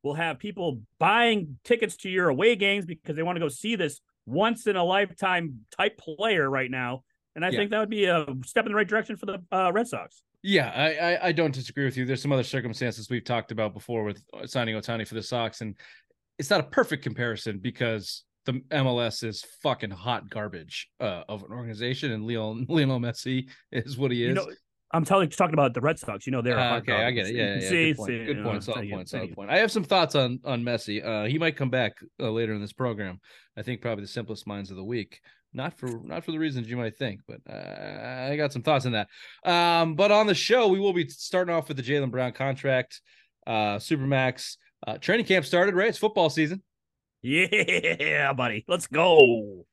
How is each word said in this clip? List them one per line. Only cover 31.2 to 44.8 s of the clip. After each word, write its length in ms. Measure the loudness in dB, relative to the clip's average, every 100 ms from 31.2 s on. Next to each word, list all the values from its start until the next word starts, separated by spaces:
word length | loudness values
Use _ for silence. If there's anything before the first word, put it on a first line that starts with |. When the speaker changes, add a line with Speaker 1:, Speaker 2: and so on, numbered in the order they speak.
| 0
Speaker 2:
he 120 | 0
might 160 | 0
come 140 | 0 0
back, 300 | 2 0 -4 -20 -6
uh, 120 | -4
later 240 | -2 -2
in 80 | -4
this 100 | -8
program. 480 | -4 -4 -4 -8 -10 _ -20 _ -12
I 40 |
think 200 | -8 -6
probably 220 | -4 -6
the 40 | -6
simplest 380 | -10 -8 -10 -8
minds 240 | -10 -10
of 80 | -10
the 60 |
week. 360 | -6 -6 -8 -16 _ _ _
Not 220 | -8 -8 -8
for, 240 | -10 -10
not 200 | -10 -10
for 60 | -6
the 80 | -4
reasons 320 | -2 -4 -6
you 60 | -4
might 200 | -6 -4
think, 260 | -6 -6 -14
but, 140 | -18 -14
uh, 760 | -14 -12 -12 -12 -12 -10 -8 -4
I 60 | -2
got 160 | -2
some 100 | 0
thoughts 240 | 2 4 4
on 60 |
that. 160 | 0 -2 -10 -20 -6
Um, 520 | 2 4 6 4 2 4
but 160 | 6
on 160 | 6 6
the 60 |
show, 340 | 2 4 6 6
we 100 | 4
will 140 | 4
be 160 | 2 -2
starting 440 | -6 -2 0 2
off 140 | 0 -2
with 100 | -6
the 60 |
Jaylen 300 | 0 0 0
Brown 200 | 0 -2
contract, 680 | 0 -2 0 2 2 0 -10 _ _ _ _ -2
uh, 280 | 0 0 -2
Supermax. 800 | -2 0 2 2 2 -2 -12 -14 _ _